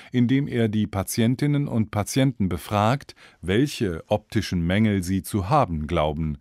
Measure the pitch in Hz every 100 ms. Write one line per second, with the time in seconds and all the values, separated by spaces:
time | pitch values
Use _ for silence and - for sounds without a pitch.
0 | - 127 120 135 143 120 113 107 104 98
1 | 92 - 113 131 147 143 143 117 104 107
2 | 98 135 135 - 92 90 - 104 107 143
3 | - - - _ 82 104 147 - 101 80
4 | - 107 - 110 - 90 85 98 110 98
5 | 90 95 - 107 92 151 101 80 76 85
6 | 78 76 78 71